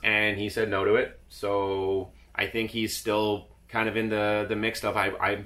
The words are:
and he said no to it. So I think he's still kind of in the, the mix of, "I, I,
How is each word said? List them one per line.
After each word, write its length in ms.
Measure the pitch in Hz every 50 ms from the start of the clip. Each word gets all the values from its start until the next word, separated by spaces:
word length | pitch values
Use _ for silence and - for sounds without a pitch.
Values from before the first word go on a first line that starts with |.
and 380 | - 110 107 104 107 107 101 98
he 100 | 104 104
said 200 | - 113 110 107
no 160 | 98 95 95
to 100 | 101 107
it. 240 | 123 127 - - - - -
So 800 | - - - 101 101 101 98 98 95 95 95 95 98 95 92 95 - - - - -
I 140 | - 98
think 240 | 95 - 113 110 107
he's 260 | - 117 110 101 -
still 520 | - - 110 104 107 107 107 104 98 - - - - -
kind 200 | - - 113 110
of 80 | 110 101
in 140 | 113 110 110
the, 380 | 107 107 104 104 104 104 107 98
the 60 | 107
mix 280 | 104 107 113 113 - -
of, 140 | 104 101
"I, 120 | 107 98 101 95 -
I, 220 | - 98 104 98 101